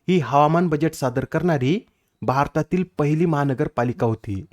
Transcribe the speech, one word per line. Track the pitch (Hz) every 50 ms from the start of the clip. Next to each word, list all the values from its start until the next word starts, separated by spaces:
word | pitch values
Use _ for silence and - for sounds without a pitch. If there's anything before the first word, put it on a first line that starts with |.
| _
ही | - 185
हवामान | 180 135 110 135 143 147 151 160 170 180
बजेट | 175 156 143 156 160 160
सादर | - - 127 120 131 123
करणारी | - - 160 156 180 160 139 127 131 170 220 - _ _ _ _ _ _ _
भारतातील | - 113 127 135 143 - - 156 151 - - 180 185 - _
पहिली | - 151 143 151 156 175
महानगरपालिका | 175 156 143 143 139 131 117 151 - - - 120 120 113 - 123
होती. | 117 113 - - - 101 95 82 -